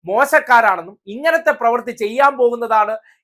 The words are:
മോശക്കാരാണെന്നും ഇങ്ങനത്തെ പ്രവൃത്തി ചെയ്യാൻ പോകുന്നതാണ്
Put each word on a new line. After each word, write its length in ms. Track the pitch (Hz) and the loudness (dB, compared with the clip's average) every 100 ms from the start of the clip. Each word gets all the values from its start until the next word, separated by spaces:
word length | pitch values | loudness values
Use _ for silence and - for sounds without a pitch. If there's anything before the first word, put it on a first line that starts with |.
| 170 | -4
മോശക്കാരാണെന്നും 920 | 214 269 302 - 240 220 180 170 - 196 | -2 2 0 4 4 4 0 -6 -18 -16
ഇങ്ങനത്തെ 440 | 226 320 330 311 | -6 -2 0 0
പ്രവൃത്തി 400 | - 233 233 233 | 0 0 0 -4
ചെയ്യാൻ 460 | - 214 247 277 254 | -8 -4 0 0 2
പോകുന്നതാണ് 600 | 240 240 233 220 214 220 _ _ | 0 -2 -2 0 0 -4 _ _